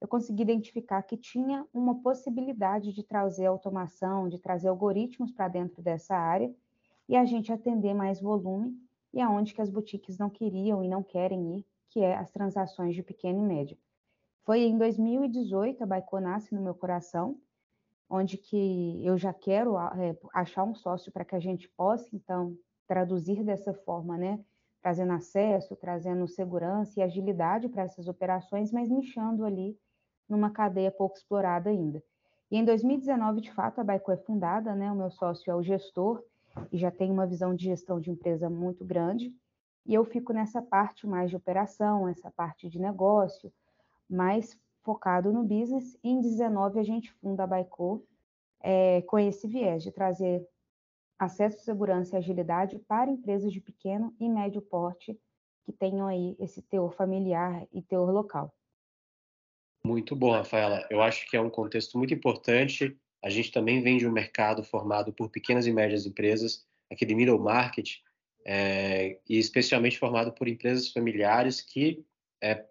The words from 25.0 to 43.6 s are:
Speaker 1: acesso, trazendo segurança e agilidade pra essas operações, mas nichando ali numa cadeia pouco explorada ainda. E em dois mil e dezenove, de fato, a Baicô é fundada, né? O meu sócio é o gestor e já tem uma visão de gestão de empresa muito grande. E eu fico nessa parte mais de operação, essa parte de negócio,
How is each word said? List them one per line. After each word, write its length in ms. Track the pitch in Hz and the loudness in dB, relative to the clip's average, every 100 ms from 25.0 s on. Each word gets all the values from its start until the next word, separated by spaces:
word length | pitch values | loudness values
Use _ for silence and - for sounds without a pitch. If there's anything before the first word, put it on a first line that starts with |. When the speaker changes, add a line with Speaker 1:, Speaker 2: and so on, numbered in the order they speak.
| 180 | 0
Speaker 1:
acesso, 640 | 170 175 196 - 190 190 | 0 0 2 2 2 -2
trazendo 540 | 196 180 175 180 180 175 | -10 -8 -6 -2 -2 -2
segurança 720 | - 180 175 170 202 208 208 | -4 -4 -2 -2 -2 -2 0
e 20 | |
agilidade 640 | 185 180 196 175 170 214 240 | -2 0 -4 0 0 0 -2
pra 140 | 196 | -4
essas 240 | 185 185 175 | -6 -6 -10
operações, 640 | 180 185 185 - 202 214 | -6 -2 -2 -2 -4 -2
mas 180 | 240 233 | -2 0
nichando 560 | 262 262 233 220 226 | 0 -2 -4 -2 -2
ali 320 | 214 190 190 214 _ _ _ _ - | -2 -2 -6 -8 _ _ _ _ -4
numa 220 | 208 208 | 0 0
cadeia 400 | 208 208 190 190 | 2 0 2 0
pouco 260 | 190 190 - | 0 -2 -2
explorada 520 | - 202 185 175 185 | -4 0 0 0 0
ainda. 340 | 208 151 156 - _ _ _ - | 0 0 -4 -12 _ _ _ -4
E 60 | 220 | 2
em 80 | |
dois 180 | 226 220 | 4 6
mil 140 | 240 277 | 4 2
e 40 | |
dezenove, 400 | 269 247 214 214 | 2 2 2 0
de 120 | 214 | -4
fato, 280 | - 185 - | -4 -4 -2
a 40 | |
Baicô 280 | 202 196 196 | 0 0 0
é 40 | 185 | -2
fundada, 580 | - 208 175 202 220 | 0 -2 0 -2 -2
né? 160 | 196 202 | -4 -4
O 60 | 202 | -2
meu 140 | 185 | -4
sócio 400 | - 180 175 - | -2 -4 -4 -2
é 40 | |
o 80 | 175 | -2
gestor 600 | 175 190 196 - 196 233 - _ _ - - | 0 -2 -2 -2 -2 -2 -8 _ _ -14 -6
e 60 | 175 | -2
já 120 | 175 | -2
tem 200 | 175 190 | 0 0
uma 160 | 190 185 | 2 0
visão 280 | 175 185 | 0 -2
de 100 | 180 | 0
gestão 360 | 180 175 - 175 | -2 -4 -2 -4
de 100 | 160 | -4
empresa 380 | 165 175 165 170 | -4 -2 0 -2
muito 360 | 170 180 180 | -2 -4 -6
grande. 500 | 185 180 170 226 247 - _ _ _ _ | -4 -2 0 -2 -6 -12 _ _ _ _
E 80 | - | 0
eu 100 | 214 | 2
fico 280 | 226 240 247 | 2 -2 -4
nessa 300 | 220 214 247 | -4 -2 -6
parte 440 | 240 196 208 - 208 | 0 2 2 -2 -4
mais 220 | 180 180 | -2 -2
de 80 | 180 | -2
operação, 720 | 185 185 208 - 208 208 185 | -2 -2 -2 0 0 2 0
essa 220 | 170 - | -4 -10
parte 380 | - 170 - 180 | -8 -8 -6 -10
de 100 | 170 | -4
negócio, 760 | 190 190 190 208 190 - - _ | -4 2 4 6 4 -2 -18 _